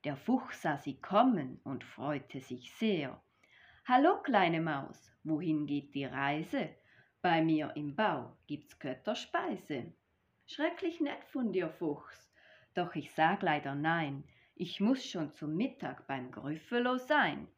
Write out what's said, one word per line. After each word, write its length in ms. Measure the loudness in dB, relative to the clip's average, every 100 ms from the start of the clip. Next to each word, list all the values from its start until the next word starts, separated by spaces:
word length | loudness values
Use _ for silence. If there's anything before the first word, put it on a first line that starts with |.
| -6
Der 100 | -4
Fuchs 460 | 0 0 0 -4
sah 160 | -2 -2
sie 240 | -6 -10
kommen 580 | 0 4 6 4 -2 -8 -8
und 180 | -8
freute 560 | -10 -8 -4 -4 -6 -12
sich 320 | -10 -12 -12 -2
sehr. 460 | 2 2 -2 -8 _ _ _ -20 -20 -18 2
"Hallo, 360 | 6 6 4
kleine 380 | 4 4 4 4
Maus, 500 | 0 -2 -6 -14 _ _ -2
wohin 400 | -2 0 0 0
geht 280 | -4 -4 -6
die 100 | -6
Reise? 640 | -2 0 0 -2 -4 -4 -8 _ _ _ _
Bei 220 | 2 4
mir 300 | 4 2 0 -4
im 180 | -6
Bau 440 | 0 0 0 -6 -16 -10
gibt's 320 | -10 -10 -10
Götterspeise." 1120 | -8 -6 -4 -4 -2 -2 -2 -6 -4 -6 -6 -14 _ _ _ _ -18
"Schrecklich 560 | -2 -2 0 -4 -2
nett 240 | -4 -4 -8
von 260 | -2 0
dir, 160 | 0 -2
Fuchs, 640 | -2 -4 -4 -10 -20 _ _ -20 -20 _
doch 220 | -4 -2 -4
ich 160 | -6
sag 300 | 2 4 4
leider 340 | 2 0 0 -2
nein. 480 | 0 2 0 -6 -12 _ _ -8
Ich 240 | -8 0
muss 260 | 2 2 -2
schon 280 | -6 -6
zum 240 | -6 -4 -2
Mittag 500 | -2 -4 -10 -10 -8
beim 240 | -8 -8
Gryffalo 640 | -8 -6 -8 -2 0 0 0
sein." 500 | 2 2 2 -2 -10